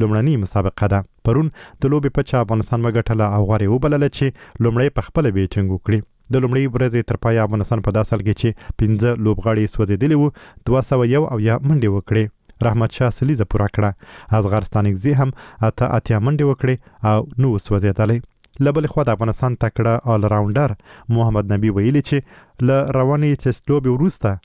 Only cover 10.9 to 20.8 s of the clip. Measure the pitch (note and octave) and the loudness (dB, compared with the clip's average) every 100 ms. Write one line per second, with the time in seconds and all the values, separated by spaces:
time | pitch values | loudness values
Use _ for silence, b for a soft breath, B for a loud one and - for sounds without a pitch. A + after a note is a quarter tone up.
10.9 | C3 A#2+ C3+ D#3 A#2 G#2+ A#2 C3+ D#3 A2 | 0 2 2 0 0 0 0 2 2 2
11.9 | G2 - A2 G#2+ - - - A#2 A2+ A2+ | 0 0 0 0 -6 -20 -4 0 0 0
12.9 | - B2 - C3 C#3 G#2 - G2+ - G#2 | 0 -2 0 0 0 0 -2 -2 0 -2
13.9 | G2 B B - A2 G2+ G#2 G2 A2 G#2 | -4 B B -2 0 2 0 -2 -2 0
14.9 | F#2+ B2+ C#3 C3+ B B - A2 - B2 | 0 0 2 0 B B -4 -2 0 0
15.9 | A#2+ - A2 A#2 D3 C#3+ C3+ B2+ B2+ b | 0 0 0 0 2 0 0 -2 -2 b
16.9 | b A2 G#2+ - - C3 G#2 - G2+ G2+ | b 0 0 0 0 0 0 0 0 0
17.9 | G2 G#2+ A#2 - _ _ - C#3 D3+ D3+ | 0 0 -2 -6 _ _ -2 0 0 -2
18.9 | - C3 G#2 A2+ G#2 B2+ B2 A2+ - A#2 | -2 0 0 -2 -2 -2 -2 -2 0 0
19.9 | A2+ A#2+ A2 G#2 G#2 G#2 G#2+ C#3+ G2+ | 0 0 0 2 2 0 0 -2 -4